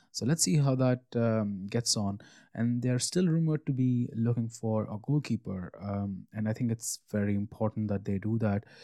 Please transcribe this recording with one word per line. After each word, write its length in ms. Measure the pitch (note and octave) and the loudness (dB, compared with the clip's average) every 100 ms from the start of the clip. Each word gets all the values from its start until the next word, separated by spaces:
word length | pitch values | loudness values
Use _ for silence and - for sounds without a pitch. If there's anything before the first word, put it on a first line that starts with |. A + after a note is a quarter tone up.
| _ | _
So 140 | - G#2+ | -4 -2
let's 160 | D#3+ | 0
see 160 | F#3+ E3 | 2 4
how 160 | C#3 C3 | 4 4
that, 280 | B2+ B2+ - A#2+ | 2 2 -2 0
um, 520 | A#2 A2 G#2 G2 G2 | 2 2 0 -4 -4
gets 280 | A#2 A#2+ A2+ | -2 0 0
on. 240 | G2+ G2+ - - _ - | 0 -4 -10 -20 _ -2
And 260 | A#2 A#2+ | 0 0
they're 160 | B2+ B2 | 0 0
still 300 | - F3+ F#3 | 0 2 2
rumored 400 | D#3+ D#3+ D3+ - | 4 2 0 0
to 40 | |
be 380 | C3 B2+ A#2+ A#2+ A2+ | 0 2 2 0 0
looking 340 | A2+ A#2+ A2+ | 0 2 -2
for 360 | - A2+ A2 G#2+ | -4 -2 0 -2
a 120 | G#2+ | -6
goalkeeper. 680 | - D3 - A2+ - F#2+ F2+ - | 0 0 0 -4 -4 -8 -8 -10
Um, 460 | G2+ G2+ G2+ F#2+ - | -4 -2 -2 -4 -8
and 160 | A2 A2 | -4 -2
I 40 | |
think 180 | A2 A#2+ | 0 0
it's 300 | A2+ - - - | -2 -4 -10 -4
very 240 | G#2+ G2+ G2+ | 0 2 0
important 520 | G#2 - G#2+ - G#2+ | -2 -2 -2 0 -2
that 140 | G2+ | -2
they 140 | G2+ G2 | -2 -2
do 220 | G#2+ A2+ | 0 0
that, 260 | G#2+ G2+ - - | 2 0 -4 -20